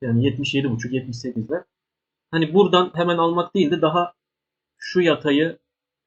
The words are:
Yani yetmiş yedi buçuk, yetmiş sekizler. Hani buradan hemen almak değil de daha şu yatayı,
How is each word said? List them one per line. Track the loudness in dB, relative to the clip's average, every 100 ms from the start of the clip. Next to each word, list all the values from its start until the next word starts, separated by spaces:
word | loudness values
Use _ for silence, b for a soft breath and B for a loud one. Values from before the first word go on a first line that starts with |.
Yani | -2 0 0
yetmiş | -2 -4
yedi | -2 -2
buçuk, | -4 -4
yetmiş | -6 -6 -10
sekizler. | -10 -8 -6 -8 -8 _ _ _ _ _ _
Hani | -2 2
buradan | 4 4 4 2 0
hemen | 0 2
almak | 0 0 -2 0
değil | 0
de | 2
daha | 0 0 -2 -6 _ _ _ _ _ _
şu | -6 0
yatayı, | 2 2 2 0 0 -4 _ _ _ _